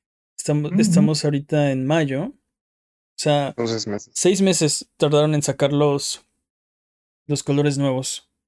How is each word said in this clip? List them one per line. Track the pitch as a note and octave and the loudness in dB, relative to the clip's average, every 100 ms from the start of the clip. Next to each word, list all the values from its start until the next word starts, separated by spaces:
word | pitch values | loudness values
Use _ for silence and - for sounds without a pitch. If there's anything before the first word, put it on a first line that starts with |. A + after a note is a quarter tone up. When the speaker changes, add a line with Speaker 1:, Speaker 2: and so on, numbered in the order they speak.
| _ _ _ - | _ _ _ -10
Speaker 1:
Estamos, | - D3 D3 | -2 -2 0
Speaker 2:
Ujú. | F#3 | 2
Speaker 1:
estamos | G#3+ F3 D3+ D3+ D3 | 4 4 4 2 0
ahorita | C#3 C#3+ D3+ C#3+ | -2 -2 0 0
en | C3 C3 | 0 0
mayo. | E3 C#3+ C3+ | 0 0 -2
O | A3 - _ _ _ _ _ _ _ - | -6 -10 _ _ _ _ _ _ _ -6
sea, | D3+ D3 C#3 | 0 0 0
Speaker 3:
Entonces, | - A#2 A2+ G#2+ | -4 -4 -4 -6
meses. | G#2 - - | -8 -8 -2
Speaker 1:
seis | F3+ F#3+ | 0 2
meses | F#3+ E3 D#3 - - - | 2 2 0 -2 -8 -2
tardaron | D3+ D3 D3+ D3+ | 2 2 2 0
en | |
sacar | C#3+ C3+ C#3 | -2 0 0
los, | D3 D3 C#3+ - - _ _ _ _ _ _ _ _ _ _ - | 2 2 0 -4 -10 _ _ _ _ _ _ _ _ _ _ -8
los | C#3+ | -6
colores | - C#3+ D3 C#3 | -2 0 0 0
nuevos. | C#3 C3 C3+ - _ _ | -2 -2 -6 -10 _ _